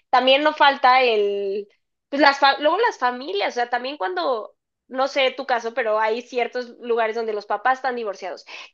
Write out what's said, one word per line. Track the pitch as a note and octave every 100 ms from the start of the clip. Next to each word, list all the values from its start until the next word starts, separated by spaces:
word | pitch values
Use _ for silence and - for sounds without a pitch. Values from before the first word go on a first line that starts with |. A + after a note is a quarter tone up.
| _
también | B3+ B3+ C4+
no | D4+
falta | D4+ D4 C4+ B3+ B3+
el... | B3 A3 G3+ G3+ G3+ G3+ G3+ _ _ _ _
Pues, | C#4
las | D4 C#4
fa-, | C#4 C4+
luego | D4 F4+
las | A#4 -
familias, | B3 B3 C#4+ G4 F4+
o | A#3+
sea, | A#3+
también | A#3+ B3+ D4
cuando, | F#4 F4+ D#4 A#3 - _ _ _ -
no | C4 C4+
sé | C#4+ C4
tu | C4 C4
caso, | A#3+ A3+
pero | A#3 A3 G#3+
hay | A3 A3+
ciertos | A#3+ B3+ A#3 B3 A#3+ -
lugares | A#3+ A#3 A3 A3
donde | A3
los | G#3 G3
papás | G#3 B3 C4
están | C4+ B3
divorciados. | G#3+ F#3+ F#3 C3 - - -